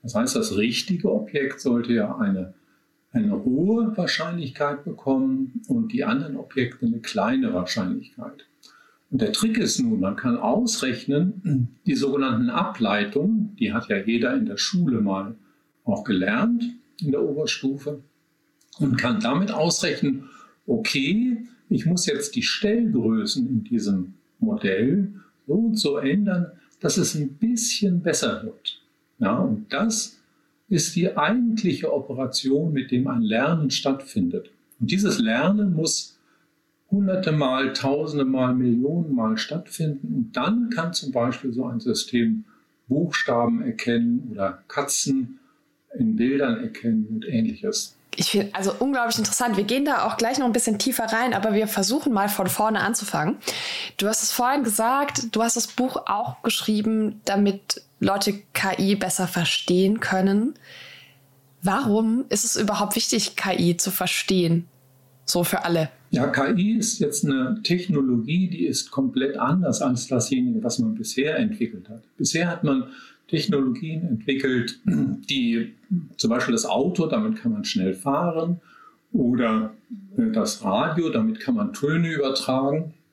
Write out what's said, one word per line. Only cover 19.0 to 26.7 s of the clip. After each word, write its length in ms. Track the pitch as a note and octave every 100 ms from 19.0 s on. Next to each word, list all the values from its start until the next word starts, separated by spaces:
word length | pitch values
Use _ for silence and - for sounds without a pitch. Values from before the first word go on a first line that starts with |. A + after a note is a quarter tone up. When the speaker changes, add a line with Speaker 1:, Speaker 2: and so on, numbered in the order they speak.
| B2 G#2+
Speaker 1:
damit 320 | A#2 D#3 G3
ausrechnen, 760 | - E3 - E3+ D3 C#3+ C3 - - - _ -
okay, 800 | A#2 A2 C#3+ C#3 G#3 B3+ A3+ A#3 - _
ich 180 | - D#3+
muss 200 | F3 -
jetzt 280 | C#3+ -
die 80 | B2
Stellgrößen 1080 | - - G#3 A3+ A#3 B2+ A2+ A2 G#2 C3+ B2+
in 160 | A#2
diesem 500 | G#2 A#2 G2+ F#2+ F2+ - _ _
Modell 760 | A3 G3+ - F#2+ B2 F#3+ F#3+ - - _ -
so 80 |
und 240 | E3+ A#3 G#3+
so 180 | D3 C#3
ändern, 560 | C3 G3+ G3 F3+ F3 - _